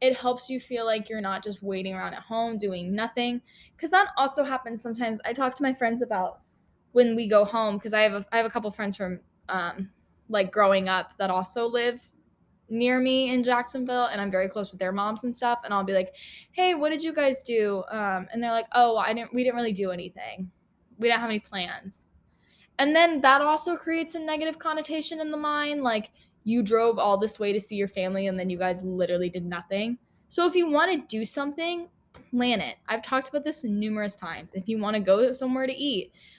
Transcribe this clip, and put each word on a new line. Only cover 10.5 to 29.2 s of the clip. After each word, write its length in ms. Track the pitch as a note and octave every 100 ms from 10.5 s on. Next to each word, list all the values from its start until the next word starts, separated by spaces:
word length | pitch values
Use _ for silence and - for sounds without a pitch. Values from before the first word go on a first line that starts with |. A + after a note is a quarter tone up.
growing 380 | G#3+ G3+ G3 F#3+
up 280 | F#3 E3+ -
that 120 | F#3+
also 360 | F#3 F#3 A#3+ A#3
live 440 | A#3+ A#3+ A#3+ - _ _ _ _ _ -
near 300 | A3+ B3 B3+
me 300 | C4 C4 C4
in 140 | B3
Jacksonville, 600 | A#3+ B3 B3 C4 B3 B3 A#3+
and 140 | G#3
I'm 120 | G3+
very 160 | F#3 F#3+
close 240 | G#3 G3
with 80 | F#3
their 120 | F#3
moms 320 | G3 G#3 A3
and 120 | B3 A#3+
stuff, 240 | A#3+ A#3+
and 100 | -
I'll 100 | G3+
be 100 | F#3+
like, 220 | F#3+ F#3+ - - - -
"Hey, 200 | - F#4
what 180 | E4 D4+
did 120 | D#4
you 100 | D#4+
guys 300 | D#4 C#4 C4+
do?" 400 | - A3+ G#3 G3 -
Um, 380 | A3 G3+ F#3+ F#3
and 100 | A#3
they're 100 | A#3
like, 160 | A3+ A3+
"Oh, 240 | B3 A#3+ A3
I 160 | G#3
didn't, 200 | A3+ A3+
we 100 | A#3+
didn't 140 | B3+ A#3+
really 160 | A#3
do 180 | F#3+ F#3+
anything. 580 | F3+ F3+ - A2 G#2+ F#3 - _ _ _ -
We 100 | A#3
didn't 120 | A#3
have 100 | A#3
any 100 | G#3+
plans." 680 | - G3 F3 - F#3+ - _ _ _ _ _ _ _ -
And 160 | C#4 D#4
then 260 | E4+ D#4
that 200 | C4+ C#4
also 340 | D4 D#4 F4 F4
creates 400 | E4 E4 D#4+ E4+
a 40 |
negative 380 | D#4 D#4 D#4+ D#4
connotation 600 | E4 D#4 D4+ D#4+ D4+ D#4+
in 100 | D#4
the 80 | D4+
mind, 460 | D4+ D4 D4 D4
like, 280 | B3+ A3 G#3+ _ _ _ G#3+
you 180 | A#3+
drove 340 | G3+ A3+ A#3 A3
all 200 | G#3 G3
this 200 | G#3+ -
way 160 | G#3
to 60 | G3+
see 160 | G3+ G#3
your 120 | G3
family, 400 | G3 F#3 G3 G3
and 120 | F#3
then 100 | F3+
you 80 | F3
guys 240 | F#3 F3+
literally 480 | F#3 F#3 E3+ F3+